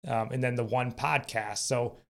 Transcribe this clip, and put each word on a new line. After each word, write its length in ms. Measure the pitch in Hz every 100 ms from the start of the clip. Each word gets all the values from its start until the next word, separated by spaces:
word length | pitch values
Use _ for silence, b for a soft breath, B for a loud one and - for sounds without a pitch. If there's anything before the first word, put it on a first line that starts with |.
| -
um, 220 | 117 113
and 120 | 127
then 120 | 127 123
the 80 |
one 280 | 113 123 123
podcast. 680 | 113 143 147 - - 104 104
So 380 | - 127 120 B B